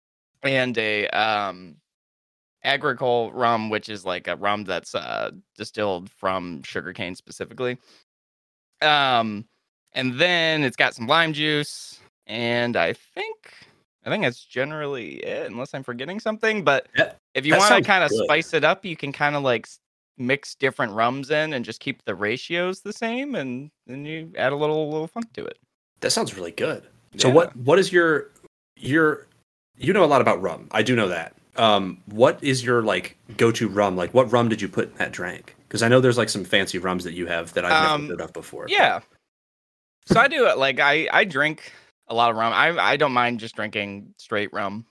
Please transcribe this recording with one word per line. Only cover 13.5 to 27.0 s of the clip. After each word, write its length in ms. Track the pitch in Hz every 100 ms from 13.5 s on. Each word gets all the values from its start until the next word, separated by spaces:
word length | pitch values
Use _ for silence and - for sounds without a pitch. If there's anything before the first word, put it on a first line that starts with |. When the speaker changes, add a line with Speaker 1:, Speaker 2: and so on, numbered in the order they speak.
| - - _ _ _ 120
Speaker 1:
I 40 |
think 140 | 202
that's 200 | 139 123
generally 720 | - 127 139 156 143 135 85 67 -
it, 240 | 110 -
unless 220 | 110 143
I'm 100 | 139
forgetting 360 | 131 123 131 208
something. 440 | 220 214 220 214
But 240 | 147 135 - 135
Speaker 2:
That, 220 | 170 - _
Speaker 1:
if 120 | 135 143
you 80 |
Speaker 2:
that 60 | 175
Speaker 1:
wanna 100 | 208
Speaker 2:
sounds 180 | 196 -
Speaker 1:
kinda 200 | 190 147
Speaker 2:
good. 140 | 113 104
Speaker 1:
spice 280 | 156 -
it 100 | 156
up, 220 | 151 190 190
you 100 | 156
can 160 | 143
kinda, 280 | - 147 147
like, 260 | 135 113 -
s-, 140 | - _ _ _ -
mix 380 | 127 139 - -
different 380 | 135 135 117
rums 380 | 107 120 135 135
in 220 | 151 156
and 100 | 135 107
just 140 | -
keep 240 | 135 - -
the 100 | 92
ratios 680 | 104 123 - 175 180 190
the 120 | 202
same, 420 | - 226 240 285 208
and 360 | 131 123 147 _ -
then 180 | 135 147
you 260 | 160 165 -
add 140 | 127
a 20 | 143
little, 340 | 151 156 147
little 180 | 156 165
funk 240 | 233 233
to 120 | - -
it. 120 | - _ _ _ -
Speaker 2:
That 100 | -
sounds 240 | 220 147 98
really 160 | 85
good. 320 | - 139 110 - _